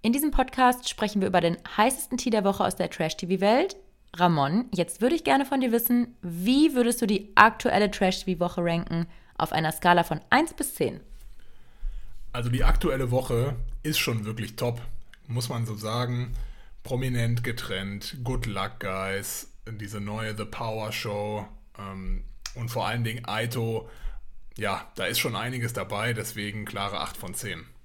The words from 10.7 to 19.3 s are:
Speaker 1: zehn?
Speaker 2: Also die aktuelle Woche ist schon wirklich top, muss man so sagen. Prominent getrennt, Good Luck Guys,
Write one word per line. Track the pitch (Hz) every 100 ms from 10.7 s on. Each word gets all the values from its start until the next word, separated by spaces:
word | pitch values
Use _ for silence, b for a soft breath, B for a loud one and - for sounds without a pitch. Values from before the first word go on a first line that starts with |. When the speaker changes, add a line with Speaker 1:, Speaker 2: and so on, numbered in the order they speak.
| -
Speaker 1:
zehn? | 131 - - b b b b b b b b b b b -
Speaker 2:
Also | 120 120
die | 123
aktuelle | - - 165 131 127
Woche | 127 - 120 135 127 - -
ist | 151 151
schon | - 113 104
wirklich | 113 101 -
top, | 120 120 - - - - -
muss | 120 120
man | 123 110
so | 104
sagen. | 107 117 123 123 123 B B B B -
Prominent | - 127 131 123 117 120
getrennt, | 120 - - 95 98 101 - 139
Good | 120 123 117
Luck | 98 101 -
Guys, | 98 95 95 98 101